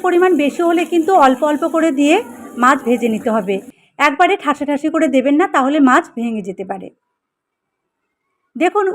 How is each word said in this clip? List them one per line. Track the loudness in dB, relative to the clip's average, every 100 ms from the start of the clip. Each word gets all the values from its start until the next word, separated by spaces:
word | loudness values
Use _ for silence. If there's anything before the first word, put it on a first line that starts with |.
| 2
পরিমাণ | 2 2 2
বেশি | 0 0 0
হলে | 0 0
কিন্তু | -2 2 4 4
অল্প | 2 0
অল্প | -2 -2 0
করে | 0
দিয়ে | 2 2 2 0 -14 -16 -2
মাছ | 2 2 0
ভেজে | -2 -2
নিতে | -2 -2 -2
হবে, | -2 -6 -6 -20 _ -2
একবারে | 0 2 0 0
ঠাসা | -2 -4 -2
ঠাসি | -4 -2
করে | 0 0 2
দেবেন | 2 0
না, | 0 0
তাহলে | 0 2 4
মাছ | 2 0 -6
ভেঙে | -6 -6 -8
যেতে | -12 -10
পারে। | -10 -12 _ _ _ _ _ _ _ _ _ _ _ _ _ _ _ _ -2
দেখুন, | -2 0 0